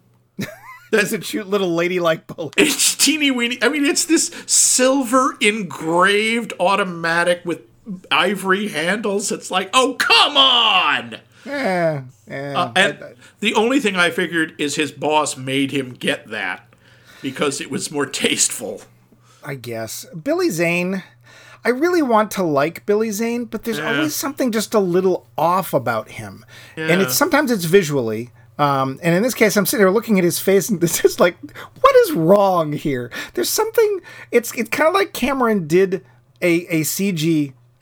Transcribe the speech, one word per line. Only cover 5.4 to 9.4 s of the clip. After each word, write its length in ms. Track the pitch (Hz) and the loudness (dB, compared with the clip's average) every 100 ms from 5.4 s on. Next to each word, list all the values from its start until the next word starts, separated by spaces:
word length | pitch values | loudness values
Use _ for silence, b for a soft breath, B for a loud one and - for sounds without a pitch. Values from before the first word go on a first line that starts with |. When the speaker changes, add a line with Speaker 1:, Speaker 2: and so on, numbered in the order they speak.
| 214 220 175 - 160 170 185 208 220 233 202 - | 0 0 -4 -6 -2 2 4 2 0 -2 -4 -2
Speaker 2:
automatic 840 | 180 196 196 170 165 170 175 175 175 | 2 2 0 -4 -2 0 2 0 -2
with 160 | 160 - _ 233 180 - | -8 -10 _ -14 -14 -2
ivory 600 | 143 185 202 190 190 202 | 0 2 0 0 0 -2
handles. 640 | 151 170 214 208 196 - | -2 -2 -2 -2 -4 -4
It's 200 | 160 | -6